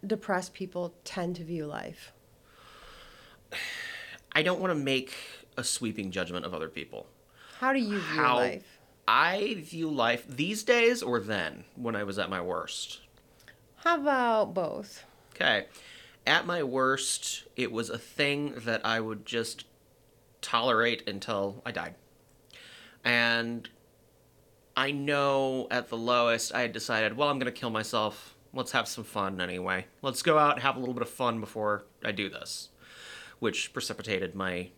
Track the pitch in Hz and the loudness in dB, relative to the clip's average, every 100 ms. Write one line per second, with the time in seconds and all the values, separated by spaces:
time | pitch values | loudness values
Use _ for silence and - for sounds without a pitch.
0 | 196 214 - 185 185 - 185 180 175 - | -2 -4 0 -2 -2 -8 -8 -6 -6 -8
1 | - - 175 180 160 170 151 147 - 165 | -10 -4 -2 -4 -6 -6 -6 -6 -10 -12
2 | - - _ _ _ - - - - - | -20 -20 _ _ _ -20 -20 -20 -20 -20
3 | - - - - _ - - - - - | -20 -20 -20 -20 _ -8 -6 -6 -8 -10
4 | - - _ 147 160 180 185 160 135 131 | -12 -16 _ 2 2 2 2 0 2 0
5 | 131 - - - - - 117 - 117 104 | 0 -12 -14 -16 -14 -6 -4 -2 -2 -2
6 | 98 92 87 87 90 85 80 78 71 57 | -4 -2 -2 -4 -4 -6 -6 -8 -10 -12
7 | - _ _ - - - 254 269 220 202 | -14 _ _ -20 -20 -4 0 2 0 -2
8 | 160 156 127 123 123 - - - _ _ | -2 2 4 4 2 -2 -12 -20 _ _
9 | - 117 160 190 208 214 156 165 160 147 | 4 6 6 2 -2 -4 -8 -4 -2 2
10 | 117 120 - 127 165 214 - 240 233 240 | 4 4 -2 -2 -2 -2 4 6 6 4
11 | - 120 101 104 82 - - - 117 107 | 2 0 0 0 -2 -4 -16 -8 -4 -2
12 | 101 98 87 92 87 87 - - - - | -2 -2 -2 -2 -2 -4 -4 -8 -10 -12
13 | - - _ - - - _ - 330 339 | -18 -20 _ -20 -20 -20 _ -4 2 2
14 | 285 269 240 220 208 180 165 - 202 - | 4 4 4 4 2 0 -2 -4 -10 -16
15 | - - - - - 107 - - - - | -20 -20 -20 0 2 2 0 -14 -20 -20
16 | - - - 160 170 175 139 131 131 131 | -20 -6 2 2 4 -2 0 2 2 2
17 | - - - - - - 120 110 117 113 | 0 -4 -4 -8 -10 -4 -2 -2 -4 -6
18 | - - 143 143 147 - 117 113 110 113 | -10 -2 0 0 -2 -4 -2 0 2 0
19 | 110 107 - 117 113 - - _ _ _ | 0 -6 -4 -4 -4 -8 -16 _ _ _
20 | _ _ _ _ - 120 123 113 117 117 | _ _ _ _ -2 0 4 4 4 2
21 | - 98 - 104 101 104 - 98 85 - | -4 -8 -2 0 -2 -4 -8 -6 -8 -10
22 | _ _ _ _ _ - - - - - | _ _ _ _ _ -20 -20 -20 -20 -4
23 | 120 120 117 117 117 117 - - _ _ | 4 6 6 4 0 -4 -8 -20 _ _
24 | _ _ _ _ _ _ _ - 135 143 | _ _ _ _ _ _ _ 0 0 0
25 | 139 143 143 139 135 131 - 123 120 117 | 2 4 4 4 2 0 0 -2 -2 -4
26 | 117 123 120 117 - 113 120 113 - 113 | 2 6 6 4 2 0 0 -2 -2 2
27 | 107 110 147 139 123 120 123 110 110 117 | 2 2 2 2 -2 -2 -2 -2 0 2
28 | 107 - - - - 131 123 131 - - | 2 -2 -18 -20 -12 -6 0 0 0 -6
29 | 110 110 98 95 90 90 92 92 95 _ | -6 -2 -2 0 -4 -2 -2 -2 -4 _
30 | 139 127 - 156 147 131 131 123 123 123 | -6 -2 4 6 6 4 0 0 -4 -4
31 | 120 - 123 117 104 - 107 104 - _ | -6 -2 0 0 -4 -2 0 0 -4 _
32 | - 104 98 - - - - _ - - | -4 -2 -4 -4 -10 -10 -12 _ -20 -20
33 | - - - - 113 92 - - - 104 | -16 -16 -18 -4 -2 -2 -6 -6 -8 -8
34 | 104 98 95 95 95 90 92 | -2 -2 -2 -4 -2 -2 -6